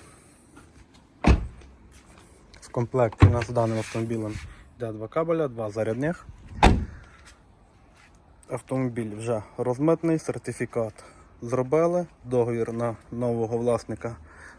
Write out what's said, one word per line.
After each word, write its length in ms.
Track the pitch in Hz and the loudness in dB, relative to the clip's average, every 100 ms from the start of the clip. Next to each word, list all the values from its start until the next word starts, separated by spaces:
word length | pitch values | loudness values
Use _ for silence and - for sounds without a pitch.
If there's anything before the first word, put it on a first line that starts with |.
| - - - - - - - - - - - - - - - - - - - - - - - - - - | -20 -20 -20 -20 -20 -20 -20 -20 -20 -20 -20 2 4 4 2 -12 -20 -20 -20 -20 -20 -20 -20 -20 -20 -20
В 80 | - | -6
комплекті 580 | - 117 131 117 - 98 | -4 0 2 2 6 6
у 40 | |
нас 160 | 120 113 | 6 0
з 40 | |
даним 280 | 120 113 113 | 0 0 -2
автомобілем 560 | 107 117 113 113 107 101 - - - - | -4 -4 -4 -4 -6 -8 -12 -18 -20 -12
йде 160 | 117 | -10
два 160 | 107 110 | -8 -6
кабеля, 400 | 160 165 165 147 | -4 0 0 -2
два 220 | 113 107 | -4 -4
зарядних. 560 | 104 110 113 151 180 - - - - - - - - - - - - - - - - - - - - - - - | -2 -2 0 -2 -4 -10 -20 -16 2 4 4 -2 -10 -20 -20 -20 -20 -20 -20 -20 -20 -20 -20 -20 -20 -20 -20 -10
Автомобіль 680 | 123 - 131 127 117 110 104 | -8 -4 -2 -2 -2 -6 -4
вже 260 | 113 110 101 - | -2 -2 -4 -4
розмитний, 600 | 123 123 151 165 165 160 | -2 2 2 4 2 0
сертифікат 880 | - - - - 117 120 110 - - - - - | 0 -6 -6 -6 -4 -2 -4 -6 -20 -20 -20 -14
зробили, 640 | 120 127 127 151 170 180 170 - | -4 -2 2 2 4 2 -2 -10
договір 480 | 123 123 117 117 113 | 0 2 2 0 -2
на 240 | 117 117 110 - | -2 -4 -4 -8
нового 480 | 117 120 117 110 120 | -4 0 0 0 0
власника 580 | 120 113 - 110 117 117 - - - | 2 0 -2 -8 -8 -10 -16 -20 -20